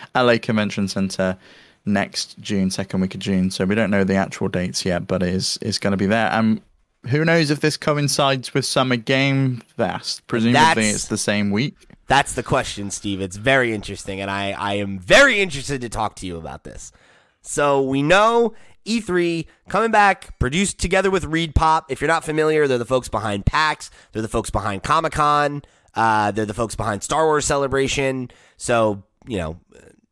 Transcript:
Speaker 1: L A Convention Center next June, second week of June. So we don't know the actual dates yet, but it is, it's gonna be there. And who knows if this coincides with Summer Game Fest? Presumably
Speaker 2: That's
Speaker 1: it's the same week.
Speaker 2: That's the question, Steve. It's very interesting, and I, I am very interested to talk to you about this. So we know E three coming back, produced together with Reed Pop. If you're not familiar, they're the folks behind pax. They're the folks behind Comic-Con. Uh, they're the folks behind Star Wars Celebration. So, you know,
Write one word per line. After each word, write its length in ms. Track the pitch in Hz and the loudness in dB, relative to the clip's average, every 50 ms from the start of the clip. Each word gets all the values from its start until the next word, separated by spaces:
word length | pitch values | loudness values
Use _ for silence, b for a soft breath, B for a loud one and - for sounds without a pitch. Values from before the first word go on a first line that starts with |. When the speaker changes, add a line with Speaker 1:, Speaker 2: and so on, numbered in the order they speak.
| B B - | B B 0
Speaker 1:
L 140 | 131 127 120 | 2 4 4
A 100 | 117 113 | 4 2
Convention 480 | - - 117 107 107 101 - - 101 | 2 0 0 0 0 -2 -2 -2 -4
Center 520 | 95 - 98 95 95 - - 95 92 92 b b b b b b b b b b | -2 -2 -2 -4 -2 -2 -2 -2 -2 -2 b b b b b b b b b b
next 540 | 101 104 98 101 - - - - - - - | -2 0 0 0 -2 -6 -8 -10 -10 -12 -14
June, 300 | 110 - 107 98 95 95 | -8 -4 -2 0 0 0
second 320 | 95 - 95 - - 95 92 | -2 -4 -6 -4 -2 -2 -2
week 120 | 92 - | -2 -4
of 60 | 95 | -6
June. 300 | 95 - 98 92 92 92 | -4 -2 0 0 0 0
So 160 | - - 98 | 0 -2 0
we 80 | 92 104 | 0 2
don't 160 | 110 113 92 | 0 0 2
know 140 | 104 98 98 | 2 2 2
the 100 | 95 98 | 2 2
actual 340 | 98 95 - - - 95 95 | 0 0 -2 -4 -6 -6 -4
dates 380 | 95 92 90 90 - - - | -2 -2 -4 -4 -4 -4 -2
yet, 200 | 95 87 87 82 | -2 -2 -2 -2
but 160 | - 95 92 92 | -2 -2 0 0
it 60 | 90 | 0
is, 300 | 92 92 92 - - - | -2 -2 -2 -4 -6 -6
it's 180 | - 110 101 - | -6 -6 -4 -2
gonna 200 | - 101 98 92 | -2 -2 0 0
be 80 | 101 | 0
there. 240 | 95 110 117 113 95 - | 2 2 2 2 2 2
And 300 | 113 113 110 110 - - _ _ _ _ _ _ _ - 120 | 2 2 2 0 -2 -4 _ _ _ _ _ _ _ -6 -2
who 180 | 123 151 160 | -2 0 2
knows 240 | 165 165 170 160 143 | 2 4 2 2 2
if 100 | 151 143 | 0 0
this 160 | - 151 143 | 0 0 -2
coincides 760 | - - 160 147 147 143 139 - - 147 139 135 131 123 - - | 0 0 0 0 2 0 0 0 2 2 2 0 0 -4 -4 -4
with 100 | 143 127 | -4 -2
Summer 320 | - - 143 131 127 127 | 0 0 0 2 2 0
Game 680 | 120 110 - 139 135 135 139 135 135 135 131 123 117 - - _ | -2 0 0 0 2 2 2 2 2 2 0 0 -4 -8 -12 _
Fest? 500 | - 113 - 90 95 - - - - - | -4 -2 -2 -2 -4 -8 -10 -10 -10 -8
Presumably 280 | - - 117 110 117 123 | -4 -2 0 2 4 6
Speaker 2:
That's 420 | 139 156 160 160 113 110 107 104 | 6 6 6 4 4 2 0 0
Speaker 1:
it's 120 | - - - | -2 -4 -4
the 100 | 113 101 | -4 -2
same 320 | - - 104 104 104 101 | -2 -2 0 0 0 0
week. 260 | 98 104 131 - - _ - - - _ _ | 0 0 -2 -4 -6 _ -20 -20 -20 _ _
Speaker 2:
That's 260 | - 131 139 147 - - | 2 2 2 2 2 -4
the 100 | - 117 | -6 -4
question, 480 | - 156 131 117 - - 104 101 101 | -2 -2 -2 -2 -2 -6 -8 -8 -8
Steve. 300 | - - - 104 98 92 | -10 -8 -6 -6 -4 -4
It's 160 | 98 92 92 | -6 -6 -8
very 380 | 101 107 135 135 135 123 117 110 | -4 0 2 2 4 2 0 -2
interesting, 460 | 104 98 - 101 - - - 95 95 | -4 -6 -8 -12 -10 -10 -10 -8 -8
and 100 | 98 98 | -6 -4
I, 220 | 98 98 98 98 98 | -4 -4 -4 -4 -4
I 220 | - 98 101 101 | -4 -4 -4 -2
am 240 | 104 101 98 98 95 | -2 -4 -4 -6 -8
very 420 | 90 101 180 233 277 277 233 202 | 0 4 6 6 6 6 4 2
interested 420 | 196 180 135 139 131 - 143 131 123 | 0 -2 -4 -6 -6 -6 -6 -6 -6
to 80 | 113 | -6
talk 260 | - 113 110 98 - | -4 -4 -4 -4 -4
to 100 | - - | -8 -10
you 120 | 92 87 82 | -10 -8 -10
about 260 | 80 73 67 - - | -10 -12 -14 -14 -16
this. 260 | 71 - - - - b b b b b b b b b b _ | -18 -18 -18 -18 -20 b b b b b b b b b b _
So 400 | - - 151 147 143 143 139 139 | -6 -2 0 2 2 4 2 2
we 200 | 131 135 139 143 | 2 0 0 2
know 520 | 151 175 196 214 226 233 233 233 220 b b b b b b _ | 4 6 6 6 6 4 4 2 2 b b b b b b _
E 160 | 196 220 233 208 | -4 -4 -4 -2
three 440 | - 180 180 175 170 170 165 151 b b b b - | -2 0 0 0 0 -2 -4 -6 b b b b -4
coming 220 | - 196 226 226 | -2 0 0 2
back, 480 | 220 214 208 196 190 - - - - - | 4 6 6 6 4 0 -4 -14 -8 -4
produced 400 | 123 127 139 180 202 185 - - | -4 -2 0 0 0 0 -2 -4
together 320 | - 180 185 190 190 196 | -2 0 2 2 2 2
with 140 | 190 185 147 | 0 0 0
Reed 300 | 147 160 165 165 160 143 | -2 -2 -2 -2 -2 0
Pop. 380 | - 160 156 160 160 - - 135 | 2 4 4 4 2 0 -4 -6
If 80 | - | -2
you're 80 | 143 147 | 0 0
not 160 | 165 160 - | 0 0 0
familiar, 420 | 160 151 156 156 156 156 151 151 | -2 0 0 2 2 4 4 4
they're 120 | 139 127 120 | 4 2 0
the 80 | 120 | 0
folks 240 | - 131 127 120 - | 0 0 -2 0 -2
behind 340 | - 107 101 110 101 101 95 | -4 -4 -2 -2 -4 0 0
pax. 460 | - - 147 156 151 151 - - b b b b b - | 0 2 2 2 2 0 -4 -8 b b b b b -8
They're 100 | 110 113 | -6 -6
the 60 | 107 | -2
folks 200 | - 117 107 - | -2 -4 -4 -2
behind 340 | - 110 98 107 101 95 - | -4 -4 -4 -4 -4 -4 -2
Comic-Con. 800 | - 147 160 160 156 - 151 151 147 147 147 147 143 147 143 b b b b b b - | 0 2 2 2 0 0 0 2 2 2 2 2 0 -2 -6 b b b b b b -4
Uh, 360 | 104 113 113 110 107 104 104 | 0 2 2 4 2 2 0
they're 160 | 101 107 110 | 0 -2 -4
the 80 | 101 101 | -4 -2
folks 200 | 113 117 104 - | -4 -4 -4 -4
behind 280 | - 104 110 104 98 - | -6 -4 -4 -4 -6 -4
Star 240 | - 151 151 160 | -2 0 2 2
Wars 180 | 156 151 147 - | 2 2 2 2
Celebration. 840 | - 151 139 139 135 131 135 135 131 - 147 139 135 131 131 127 120 b b b b b | 0 0 0 0 0 0 0 0 0 0 -2 -2 -2 -2 -4 -6 -10 b b b b b
So, 460 | - - - 120 117 110 107 101 101 95 _ _ _ - | -10 -2 0 2 2 4 2 0 -2 -8 _ _ _ -12
you 120 | - 117 95 | -8 -6 -4
know, 220 | 82 80 82 82 - _ - - - - - _ _ _ | -4 -6 -8 -12 -16 _ -20 -20 -20 -20 -20 _ _ _